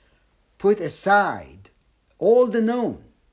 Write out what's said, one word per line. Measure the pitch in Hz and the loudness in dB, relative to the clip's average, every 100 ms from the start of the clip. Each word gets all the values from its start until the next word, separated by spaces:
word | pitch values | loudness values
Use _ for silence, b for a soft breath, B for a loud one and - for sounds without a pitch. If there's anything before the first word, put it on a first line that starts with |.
| _ _ _ _ _ _ | _ _ _ _ _ _
Put | 196 202 | 0 0
aside | 160 - 190 202 180 104 73 95 - _ _ _ _ - | -2 -4 0 2 0 -6 -14 -20 -20 _ _ _ _ -2
all | 190 247 247 | 2 4 2
the | 226 | 0
known. | 220 247 175 - - _ _ | -2 -2 -6 -8 -18 _ _